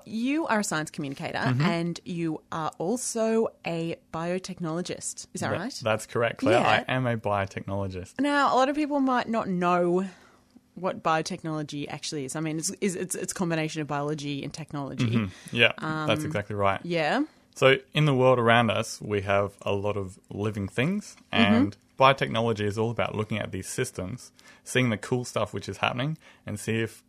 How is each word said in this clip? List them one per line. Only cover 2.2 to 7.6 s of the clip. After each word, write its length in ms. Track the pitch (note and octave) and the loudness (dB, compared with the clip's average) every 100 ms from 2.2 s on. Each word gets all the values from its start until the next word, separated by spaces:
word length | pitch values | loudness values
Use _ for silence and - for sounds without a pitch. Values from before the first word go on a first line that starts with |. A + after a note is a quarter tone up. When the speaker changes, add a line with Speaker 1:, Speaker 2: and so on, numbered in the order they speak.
| E3 D#3 - | -4 -4 -6
Speaker 1:
are 200 | E3 D#3 - | -6 -6 -4
also 720 | E3 A#3+ - A3+ A3 A3+ A3+ - - | -2 -2 -2 -2 2 2 0 -2 -6
a 300 | E3+ E3 E3 _ | -4 -4 -6 _
biotechnologist. 1120 | D#3+ E3+ F#3 F#3 F3+ E3+ D#3+ F3 - - - - | -6 -4 -4 -6 -6 -4 -4 -6 -8 -8 -10 -12
Is 60 | F#3 | -6
that 100 | D3+ | -4
Speaker 2:
That, 80 | C#3+ | -4
Speaker 1:
right? 200 | G#3+ - | -4 -4
Speaker 2:
that's 240 | A2 A2 - | 0 0 -2
correct, 340 | B2 A#2 - | 0 0 2
Claire. 200 | C4 A#2 | 4 4
Speaker 1:
Yeah. 240 | A2+ G#2+ - | 6 4 2
Speaker 2:
I 40 | |
am 160 | C3 B2+ | 0 0
a 80 | A#2 | 0
biotechnologist. 1040 | G#2 G2+ G2 - | 0 0 -2 -4